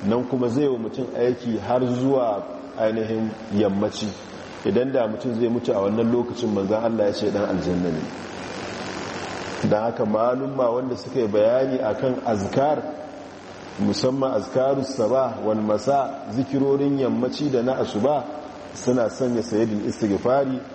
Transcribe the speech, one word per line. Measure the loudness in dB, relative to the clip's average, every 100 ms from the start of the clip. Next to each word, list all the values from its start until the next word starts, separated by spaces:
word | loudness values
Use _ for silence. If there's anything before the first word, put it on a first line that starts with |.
| 2
nan | 0 2
kuma | 0 2
zai | 2 2
wa | 0
mutum | -4 -4 -6 0
aiki | 2 2 -2 -2
har | 0 0
zuwa | 2 2 2 4 2 0 -6 -12 -12 0
ainihin | 0 2 0 0 -2 -4 -2
yammaci. | 2 2 2 -2 -2 -8 -8 -14 -16 -16 -4
Idan | 0 2 2
da | 0 0
mutum | -2 -4
zai | 0 2
mutu | 2 0
a | 2
wannan | 2 2 2
lokacin, | 2 0 -2 0
manzo | 0 2 2
Allah | 2 2 2
ya |
ce | 2 0
dan | 0 0 0
aljanna | 0 0 0
ne. | -2 -6 -10 -12 -12 -10 -10 -10 -10 -10 -8 -8 -8 -8 -8 -8 -4 2
Dan | 2
haka | 2 0 0
malumma | 2 2 2 -2 0 2
wanda | 2 -2 -6
suka | -4 0
yi | 2
bayani | 4 6 4 2 0
akan | 0 0 0 0
azkar, | 0 0 0 2 2 0 -4 -10 -14 -14 -16 -16 -18 -16 -14 -2
musamman | 0 2 0 2 0
azkarus | 0 0 0 2 2 -2 0
sabah | 2 2 2 0
wal | 0 0
masa, | 2 2 4 2 2 -6 -6
zikirorin | -4 0 2 2 4 2 2
yammaci | 2 2 0 0 0
da | 2
na | 2 0
asuba, | 0 2 2 2 -2 -10 -12 -14 -14
suna | -4 0 2 2
sanya | 0 0 0
sayyidul | 0 2 2 0 -2
istighfari | -2 0 2 4 2 2 -2 -6